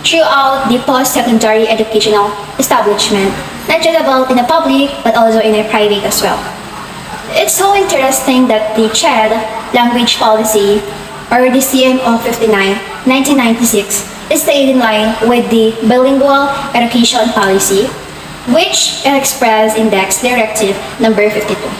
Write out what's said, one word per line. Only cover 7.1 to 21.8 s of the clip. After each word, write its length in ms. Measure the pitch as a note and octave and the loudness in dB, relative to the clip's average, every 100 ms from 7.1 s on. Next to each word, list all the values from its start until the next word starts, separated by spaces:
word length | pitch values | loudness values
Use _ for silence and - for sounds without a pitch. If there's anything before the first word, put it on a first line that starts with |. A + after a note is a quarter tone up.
| - - | -12 -4
It's 180 | - - | -2 0
so 220 | - G4 | 2 2
interesting 720 | G4+ F#4 C#4+ C4+ C#4 - B3+ B3 | 2 2 2 0 0 0 2 4
that 320 | G#3+ G#3+ A3 | 2 0 0
the 80 | A3 | 0
ched 400 | - D#4+ A#3+ G#3+ A3+ - - - | 2 0 2 0 0 -4 -10 -4
language 420 | G#3 A#3+ B3 A3+ - | 0 2 2 0 0
policy 640 | A3 A3 A3 G#3+ G3+ G#3 - - - - - | 2 2 2 2 2 0 -2 -12 -14 -14 -2
or 160 | A#3+ B3+ | 2 4
the 100 | B3+ | 2
C 240 | C4 C4 C4 | 2 2 2
M 80 | B3+ A#3+ | 2 0
O 100 | A#3 | 0
fifty-nine, 560 | A#3+ A3+ A3 G3 G3 G3+ - - | -2 -2 0 2 0 -2 -6 -4
nineteen 320 | B3+ C4+ C#4 C4+ | 0 0 2 2
ninety-six 680 | A#3 A3+ A#3 G#3 G3 - - - - | 2 2 2 0 -2 -6 -8 -14 -4
is 160 | D4+ - | -2 0
stayed 240 | C#4+ C4+ | 2 2
in 80 | B3+ | 2
line 320 | A#3 G#3+ A3 A#3 A3+ | 2 0 0 0 0
with 240 | A#3+ G3+ | 2 2
the 240 | A3+ A3 A3 A3 | 2 2 2 2
bilingual 560 | B3 C4 C4+ C#4 C#4 C#4+ C#4 - | 4 4 2 2 2 0 -4 -4
education 560 | A#3+ A#3 A#3+ A#3+ B3 A3+ | -2 0 2 2 2 0
policy, 560 | G#3+ F#3+ F#3+ F#3+ G3 B3 - - - - - - | 0 0 0 2 0 0 -6 -14 -16 -16 -12 0
which 480 | C#4+ F#4+ - - - | 0 2 -2 -2 -2
expressed 720 | C4+ C#4 C4 - A#3 G#3+ A3 A3 | 0 0 -2 -2 0 2 2 2
in 140 | A3 | 0
Directive 880 | F#3+ F#3+ - B3 B3 A3 - G3 G3 - - | 0 0 -2 0 0 -2 -2 -2 -2 -8 -2
number 260 | A3+ G#3 G#3 | 0 2 0
fifty-two. 460 | G#3 - G3 - - | 0 -4 -6 -8 -10